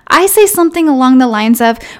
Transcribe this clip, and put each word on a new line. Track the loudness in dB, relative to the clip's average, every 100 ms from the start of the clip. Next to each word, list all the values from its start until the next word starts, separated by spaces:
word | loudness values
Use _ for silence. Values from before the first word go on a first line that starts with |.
| -4
I | 0 0
say | 2 0
something | 2 -2 0 -2
along | 0 2 2
the | 2
lines | 0 -2 0
of, | 0 -2 -8